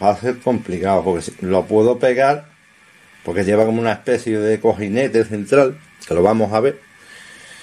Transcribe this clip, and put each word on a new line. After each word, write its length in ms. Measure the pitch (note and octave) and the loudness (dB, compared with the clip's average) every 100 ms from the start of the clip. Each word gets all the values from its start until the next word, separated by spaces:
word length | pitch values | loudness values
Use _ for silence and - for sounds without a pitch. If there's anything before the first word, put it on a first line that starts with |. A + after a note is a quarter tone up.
va 80 | G2 | -2
a 60 | G2 | 0
ser 240 | B2 B2 | -2 -4
complicado, 640 | C3+ A2+ - F2+ F#2+ F#2 | -2 -4 -4 -4 0 0
porque 180 | F2 E2+ | 0 -2
si, 140 | - - | -6 -8
lo 220 | F#2 F#2 | -2 -2
puedo 340 | F2+ G#2+ A2+ B2 | 2 2 2 2
pegar, 460 | C3 B2 C3+ D3 - _ _ _ _ _ _ - | 0 2 2 0 -6 _ _ _ _ _ _ -16
porque 200 | - F2+ | -8 -4
lleva 200 | F#2+ G#2 | 0 2
como 160 | A2 A2+ | 2 0
una 120 | A2+ | -2
especie 460 | G#2 - A#2 A#2 G#2+ | -2 -2 -2 -2 -2
de 200 | G#2+ G#2+ | 0 0
cojinete 680 | A#2 F#2 G#2 A2+ C3+ A2+ | 0 -2 -2 -2 0 0
central, 540 | A2 G#2+ G2+ C#3 C3 D3 - - | -2 -4 0 2 2 0 -16 -18
que 100 | - | -6
lo 80 | E2 | 0
vamos 300 | G2 A2 G2+ | 2 2 0
a 60 | A2 | 0
ver. 220 | C3 D3+ - _ - - - - - - | 0 -4 -12 _ -20 -20 -20 -20 -20 -20